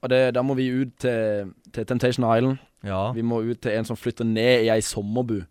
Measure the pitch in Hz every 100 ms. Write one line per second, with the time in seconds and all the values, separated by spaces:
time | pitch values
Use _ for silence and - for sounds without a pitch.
0 | 127 127 127 123 131 131 131 127 131 _
1 | 127 117 110 104 98 - - - 110 123
2 | 123 123 117 113 131 135 _ _ 101 95
3 | 104 120 117 117 113 117 127 107 110 117
4 | 120 - 117 110 120 127 113 110 - -
5 | 104 113 123 107 87